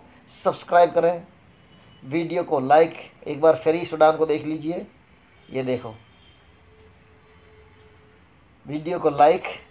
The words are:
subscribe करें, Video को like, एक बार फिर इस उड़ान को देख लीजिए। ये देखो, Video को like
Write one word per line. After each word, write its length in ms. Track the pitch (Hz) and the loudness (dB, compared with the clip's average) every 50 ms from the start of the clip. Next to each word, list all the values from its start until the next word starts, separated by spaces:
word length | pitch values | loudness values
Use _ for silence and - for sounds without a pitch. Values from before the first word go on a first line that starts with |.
| - - _ _ _ - | -12 -20 _ _ _ -16
subscribe 640 | - - - 190 160 - - - 175 175 175 160 | -12 -4 -4 -4 -4 -4 -6 0 4 4 4 6
करें, 320 | - 170 165 170 175 170 170 - _ _ _ _ _ _ _ _ _ _ _ - _ _ - | 4 4 2 2 0 -2 -8 -16 _ _ _ _ _ _ _ _ _ _ _ -20 _ _ -14
Video 400 | 135 139 170 170 156 - - - | -6 -4 -4 -4 -2 -4 -6 -4
को 160 | - 156 139 | -2 -2 -2
like, 340 | 127 131 143 156 170 165 - - - - - _ - - | 2 4 4 4 4 4 0 -8 -18 -20 -20 _ -12 -10
एक 140 | 147 135 | -6 0
बार 140 | 156 160 156 | 2 2 2
फिर 200 | 160 - 160 160 | 2 0 -2 -2
इस 180 | 175 165 - 165 | -2 -4 -6 0
उड़ान 240 | 156 156 156 156 151 | 2 2 2 4 2
को 80 | 156 | 0
देख 200 | 151 147 151 135 | -2 -2 -4 -4
लीजिए। 400 | 151 156 151 143 156 175 185 208 - _ _ _ _ _ _ _ _ _ _ _ - | -8 -10 -8 -8 -8 -8 -8 -10 -14 _ _ _ _ _ _ _ _ _ _ _ -12
ये 140 | - 131 131 | -10 -8 -6
देखो, 300 | 127 131 120 - 113 107 - - _ _ _ _ _ _ _ _ _ _ _ _ _ _ _ - - _ _ _ _ _ _ _ _ _ _ _ _ _ _ _ _ _ _ _ _ _ _ _ _ _ _ _ _ _ _ _ _ _ _ _ | -4 -6 -6 -6 -12 -16 -18 -20 _ _ _ _ _ _ _ _ _ _ _ _ _ _ _ -20 -20 _ _ _ _ _ _ _ _ _ _ _ _ _ _ _ _ _ _ _ _ _ _ _ _ _ _ _ _ _ _ _ _ _ _ _
Video 340 | - 139 151 156 170 180 170 | -12 -12 -10 -8 -8 -8 -2
को 100 | 160 156 | -2 -2
like 340 | 143 - 147 151 170 190 - - - - - _ | 4 6 6 6 6 4 0 -8 -14 -14 -18 _